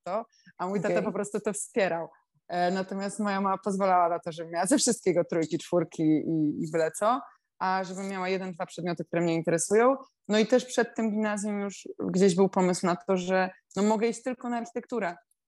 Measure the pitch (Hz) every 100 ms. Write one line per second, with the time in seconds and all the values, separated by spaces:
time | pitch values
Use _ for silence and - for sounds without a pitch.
0 | 175 208 233 _ _ - 196 202 196 175
1 | 202 185 202 208 214 196 - 240 185 165
2 | 156 _ _ _ - 175 180 190 190 196
3 | 196 196 208 196 196 190 214 190 196 180
4 | 170 170 170 160 165 170 190 311 254 -
5 | 190 170 165 170 156 170 - 175 160 -
6 | 156 151 - 160 151 - 160 165 160 -
7 | 208 262 - _ _ - 185 190 185 185
8 | 196 196 185 190 185 175 180 - 175 170
9 | 165 165 170 165 160 165 - 208 247 269
10 | - _ - 214 220 254 247 - 226 -
11 | 226 214 214 208 208 202 202 - - -
12 | 190 180 196 175 190 196 180 175 180 180
13 | - 185 180 185 185 - _ 196 208 220
14 | 233 226 262 247 240 240 226 247 - 233
15 | 180 175 _ _